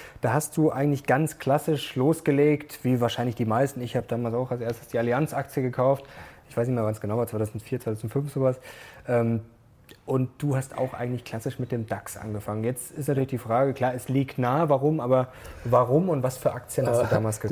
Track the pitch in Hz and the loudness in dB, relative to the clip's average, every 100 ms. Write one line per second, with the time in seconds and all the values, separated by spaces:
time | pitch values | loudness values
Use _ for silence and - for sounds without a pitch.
0 | - - 120 131 151 - 156 131 147 139 | -18 -4 0 0 0 2 2 2 0 0
1 | - 131 156 - 131 147 - 147 - 131 | 2 2 2 -2 0 2 2 -2 -2 0
2 | 135 160 - 143 147 147 - - 123 127 | 2 2 2 4 4 2 -2 -4 0 2
3 | 117 120 123 113 110 113 135 131 120 123 | 2 0 -4 -2 0 2 0 -2 -4 -4
4 | 113 117 120 117 127 123 117 117 - 120 | -2 -4 -2 -2 -4 -4 -4 -6 -4 -2
5 | 120 123 151 139 135 - 127 127 127 135 | 2 2 0 -4 -4 -2 -2 2 2 2
6 | - - - - - - 123 120 107 107 | -2 -20 -20 -20 -6 -2 0 0 0 -2
7 | 101 113 117 107 110 107 - 123 - 110 | -2 -2 -2 -2 -4 -6 -6 -6 -4 -6
8 | 113 139 143 135 131 127 - - - - | -4 -4 -2 0 0 0 -10 -20 -20 -16
9 | - 120 117 113 110 - - _ - - | 0 2 2 0 -4 -20 -20 _ -20 -18
10 | - 131 127 - 147 131 131 - 127 - | -2 -2 -2 -2 -2 -2 -4 -6 -6 -4
11 | 123 123 - 113 135 127 123 120 110 98 | -6 -6 -6 -6 -6 -6 -4 -4 -4 -6
12 | - - 113 104 104 107 113 127 - - | -8 -12 -8 -8 -4 -2 -2 -4 -10 -6
13 | 143 135 131 120 113 117 139 131 127 123 | -2 0 0 -4 0 2 2 2 -2 -2
14 | - 131 135 - 123 139 165 135 147 160 | 0 0 0 0 0 2 2 2 2 0
15 | 123 131 127 - - - 117 123 120 143 | 4 4 2 -6 -16 -10 4 4 6 4
16 | 185 147 127 - - 127 - - 135 120 | 4 2 0 0 -2 -2 -4 -2 2 2
17 | 117 - 110 110 107 | 4 2 2 -2 0